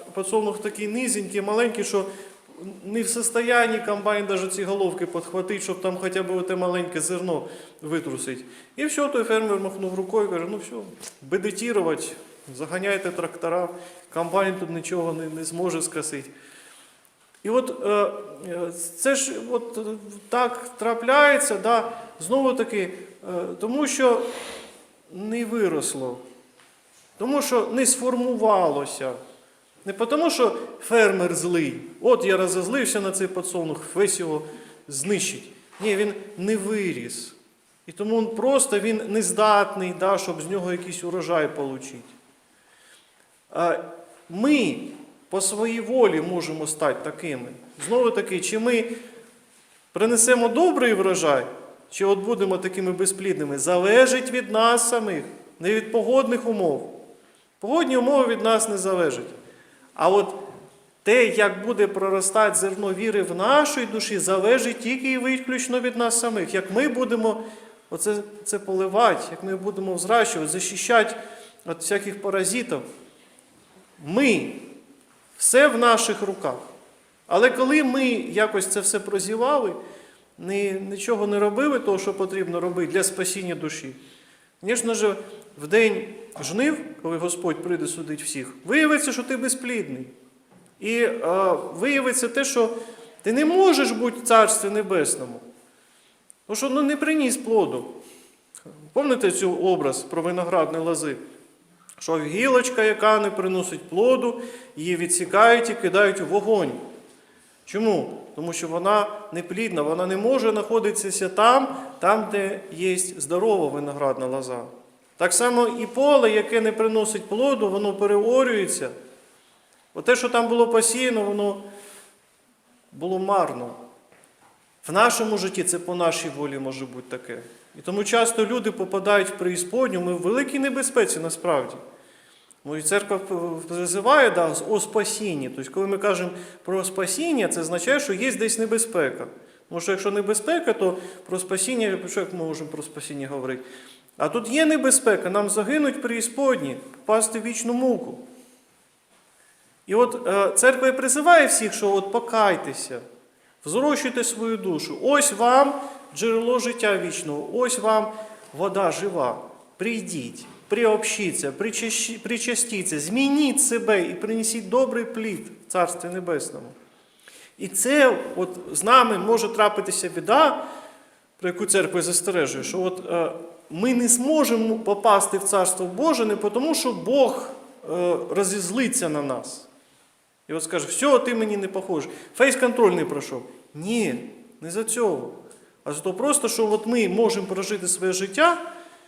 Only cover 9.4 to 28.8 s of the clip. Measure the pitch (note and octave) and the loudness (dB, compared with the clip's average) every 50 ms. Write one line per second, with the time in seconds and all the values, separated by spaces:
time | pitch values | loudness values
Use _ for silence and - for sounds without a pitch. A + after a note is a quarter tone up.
9.4 | A3 G#3+ G3+ F#3+ F#3+ F#3+ F#3+ F#3+ G3 F#3 F3+ F#3+ F#3 F#3 A3 A3 G#3 F#3+ F3+ E3 | 2 0 0 -2 -2 -4 -6 -6 -6 -6 -4 -4 -4 -2 0 0 0 0 -2 -4
10.4 | E3+ F3+ G#3+ G3+ F3 - B3 A3+ G3+ F#3 - - - - - - C#3 C3+ E3+ G3+ | -4 -6 -8 -10 -10 -12 -12 -14 -14 -14 -16 -18 -18 -18 -18 -18 -8 -4 -4 -2
11.4 | F3+ G#3+ - G#3 A3 A#3+ A#3 G#3 F3 E3 D#3 C3+ - - - - - - - - | -2 -4 -6 -4 -4 -2 0 0 2 0 0 -2 -4 -8 -12 -14 -18 -20 -20 -20
12.4 | - - C3 B2+ D#3 C#3+ E3+ F#3 F#3+ G3+ G3 F#3+ F#3+ F3+ F3+ - E3+ E3 - - | -20 -16 -12 -12 -10 -6 -6 -4 -2 0 0 0 -2 -4 -4 -4 -6 -6 -6 -6
13.4 | - E3 E3+ F3+ F3 F3 F3 - - - - - - - - D#3+ E3+ E3 E3+ G3 | -4 -2 -2 -2 -2 -4 -6 -10 -16 -18 -20 -20 -18 -10 -6 -4 -4 0 0 0
14.4 | G3 F#3+ F#3 F#3 F#3 E3 E3+ E3 D#3 - F#3 F3 E3 E3 D#3+ D#3+ D#3+ D#3+ D#3 D#3+ | 2 0 -2 -4 -6 -6 -6 -6 -6 -4 -4 -2 -2 -2 -4 -4 -6 -8 -8 -8
15.4 | D#3+ D#3+ E3 E3 F3+ F#3 E3 E3 D3+ - - D#3 C#3+ - D3+ C#3 C3+ - - - | -8 -8 -4 -4 -2 -2 -2 -2 -4 -4 -6 -6 -6 -6 -8 -10 -10 -12 -18 -20
16.4 | - - - - - - - - - - _ _ _ _ _ _ _ _ _ _ | -20 -20 -20 -20 -20 -20 -20 -20 -20 -20 _ _ _ _ _ _ _ _ _ _
17.4 | - G3+ A3+ B3+ B3+ B3+ - - - G3+ G#3 G#3 G#3 - - - - - - - | -4 0 0 0 0 0 -4 -4 -2 0 2 2 2 0 -2 -6 -12 -14 -16 -14
18.4 | - F3+ F3 F3 F3 E3+ E3+ - - - - - - C4+ C#4 C4 C4+ C#4 A#3+ G#3+ | -12 -8 -6 -6 -6 -6 -6 -8 -10 -10 -8 -2 0 0 2 2 0 -4 -6 -8
19.4 | A3+ A#3 B3 A#3+ A#3 A#3 - G#3+ A3 G#3+ A3 G#3 G3+ G3+ - - - - - B3 | -6 -4 -4 -4 -4 -6 -8 -8 -8 -8 -8 -10 -12 -16 -18 -20 -10 -4 0 0
20.4 | B3 A#3+ A#3+ - - - - - G#3+ A#3 A#3 A3+ A#3 A#3+ C4+ D4 D4 C#4+ C#4 C4 | 0 0 -2 -6 -12 -12 -10 -4 -2 -2 -2 -2 2 4 6 8 8 8 6 4
21.4 | - - A3 F#3+ - A3 A#3+ A3+ A3 - - - - - - - D#3+ E3+ B3 C4+ | 2 0 -2 0 2 2 2 2 2 -2 -8 -12 -14 -16 -16 -10 -6 -2 0 2
22.4 | C4+ B3+ B3 - A3+ - A3 G3+ F#3 F3 - - - - - - - F#3+ F#3 F3 | 2 2 0 0 -2 -2 -2 -4 -4 -4 -6 -12 -16 -18 -20 -16 -12 -8 -6 -6
23.4 | F3 F3+ F3 - G#3 A3 B3 D4 D4 C4 - - C4 B3 A#3+ - - - - - | -6 -6 -8 -6 -6 -4 -2 0 0 0 0 2 4 4 4 4 0 -4 -8 -10
24.4 | - - - - - - - - - _ _ _ _ - D#3+ F3+ G3+ G#3+ A3+ A#3+ | -12 -14 -14 -16 -16 -20 -20 -20 -20 _ _ _ _ -18 -14 -10 -8 -6 -6 -4
25.4 | A#3 G#3+ A3+ A#3 G#3 F3+ E3 D3 - - - C3+ C3 B2+ B2 B2+ - - - - | -4 -4 -2 0 0 2 0 0 -2 -4 -4 -4 -6 -6 -8 -10 -14 -20 -20 -20
26.4 | _ _ _ _ _ _ _ _ _ _ _ _ _ _ _ - G3+ B3+ C#4+ C#4+ | _ _ _ _ _ _ _ _ _ _ _ _ _ _ _ -6 -4 0 0 0
27.4 | - - B3+ A#3 G#3 - A3 B3+ C4 B3 - - B3 B3+ B3+ A#3+ B3 B3+ B3 G#3+ | 0 2 2 0 0 0 0 0 2 2 2 0 0 -2 -2 0 -2 -2 -2 0
28.4 | A3 A3 G#3 F#3+ F3+ D#3 C#3 C#3+ | 2 4 4 4 4 2 0 -2